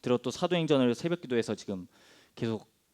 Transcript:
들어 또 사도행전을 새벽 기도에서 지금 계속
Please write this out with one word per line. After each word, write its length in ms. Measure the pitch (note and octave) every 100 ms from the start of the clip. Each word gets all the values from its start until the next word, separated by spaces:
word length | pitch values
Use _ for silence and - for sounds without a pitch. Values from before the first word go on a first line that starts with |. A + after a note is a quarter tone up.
들어 160 | - B2
또 140 | B2+
사도행전을 640 | - F3 F3 D#3+ C#3 B2 A#2
새벽 260 | E3+ E3+
기도에서 320 | C3 A#2+ A2
지금 340 | G#2+ - F#2+ F2+ _ - - _
계속 320 | - A2+ A2 - _ _